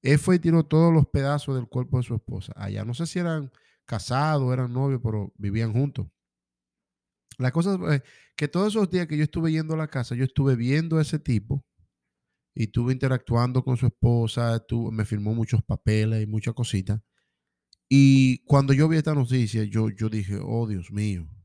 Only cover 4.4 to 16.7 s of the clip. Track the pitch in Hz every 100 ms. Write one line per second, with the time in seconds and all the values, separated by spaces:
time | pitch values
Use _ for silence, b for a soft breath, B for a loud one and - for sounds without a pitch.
4.4 | 127 127 123 123 139 131 120 107 98 _
5.4 | 101 107 113 110 139 - 85 _ _ _
6.4 | _ _ _ _ _ _ _ _ _ -
7.4 | 127 160 180 190 175 143 b b b -
8.4 | 147 180 208 214 190 180 165 151 151 -
9.4 | 165 160 160 160 156 135 120 123 131 -
10.4 | 139 123 120 147 165 160 151 151 - 113
11.4 | 104 139 - _ _ _ _ _ _ _
12.4 | _ - 110 - 120 131 135 127 - 117
13.4 | 123 127 127 123 123 - 123 120 113 -
14.4 | 117 117 - 117 113 110 107 107 104 113
15.4 | 113 107 - 98 - 110 107 113 107 107
16.4 | 107 113 117